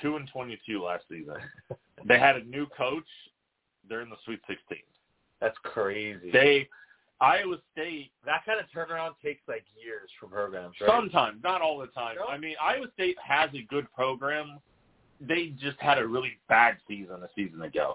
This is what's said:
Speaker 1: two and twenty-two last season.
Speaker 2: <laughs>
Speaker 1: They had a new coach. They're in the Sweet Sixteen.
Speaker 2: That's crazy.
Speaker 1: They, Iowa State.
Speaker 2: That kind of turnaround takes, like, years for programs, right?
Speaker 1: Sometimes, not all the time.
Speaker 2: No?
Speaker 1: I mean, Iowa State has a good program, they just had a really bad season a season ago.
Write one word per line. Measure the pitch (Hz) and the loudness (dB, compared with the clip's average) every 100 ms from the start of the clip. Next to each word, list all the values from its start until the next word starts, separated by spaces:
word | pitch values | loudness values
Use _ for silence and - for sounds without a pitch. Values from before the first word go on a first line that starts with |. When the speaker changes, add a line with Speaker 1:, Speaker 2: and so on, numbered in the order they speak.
Speaker 1:
two | 143 151 | -4 -4
and | 139 | -8
twenty-two | 131 123 107 - 104 | -10 -10 -10 -6 -4
last | 90 87 - | -2 -4 -6
season. | 85 73 76 - - - | -14 -12 -12 -14 -16 -16
Speaker 2:
<laughs> | - _ - 107 | -16 _ -4 4
Speaker 1:
They | 123 | 6
had | 139 127 | 6 4
a | |
new | 113 139 143 - | -2 -8 -8 -4
coach. | 127 147 - - - _ _ _ _ _ 98 | -4 -4 -10 -20 -20 _ _ _ _ _ -12
They're | 113 | -10
in | 117 | -10
the | 107 | -14
Sweet | 113 110 - | -12 -12 -10
Sixteen. | 95 - 76 _ _ _ _ _ - | -12 -10 -12 _ _ _ _ _ -4
Speaker 2:
That's | 95 - | -4 -4
crazy. | - 117 98 104 107 95 87 | -8 -4 -2 -4 -8 -10 2
Speaker 1:
They, | 127 143 139 139 - - _ _ - | 6 8 6 2 -12 -20 _ _ 4
Iowa | 131 185 185 165 _ | 4 4 0 -6 _
State. | 160 170 151 135 _ | -8 -8 -8 -12 _
Speaker 2:
That | 120 156 220 | -4 -4 -2
kind | 220 | -4
of | 180 | -4
turnaround | 165 160 165 165 - | -10 -8 -6 -8 -8
takes, | 151 143 - | -8 -8 -10
like, | 117 _ 110 | -10 _ -18
years | 117 107 95 - | -14 -14 -14 -20
for | 101 | -10
programs, | 101 101 95 90 - | -6 -6 -6 -10 0
right? | 104 | 4
Speaker 1:
Sometimes, | 233 202 160 113 107 | 4 4 2 2 0
not | 170 185 | -2 0
all | 160 147 | 0 -2
the | 127 | -8
time. | 127 117 113 | -8 -8 -6
Speaker 2:
No? | 214 | -6
Speaker 1:
I | 143 | -6
mean, | 156 151 | -8 -4
Iowa | 160 269 254 | -2 -2 -4
State | - 180 180 | -2 -2 -2
has | - 143 156 | 0 2 2
a | 139 110 | -2 -6
good | 143 135 | -4 -4
program, | - 131 127 139 151 147 143 _ _ _ _ _ - | -2 -2 0 -4 -4 -6 -14 _ _ _ _ _ -10
they | 143 170 170 135 | -2 -2 -2 -6
just | 139 135 | -6 0
had | 147 135 | 4 4
a | 113 | 4
really | 127 127 - - | -2 -4 -6 4
bad | 113 117 98 - | 8 8 4 -8
season | 101 92 92 | -12 -10 -14
a | 87 | -10
season | - 95 80 | -6 -6 -6
ago. | 107 147 143 | -6 -2 -2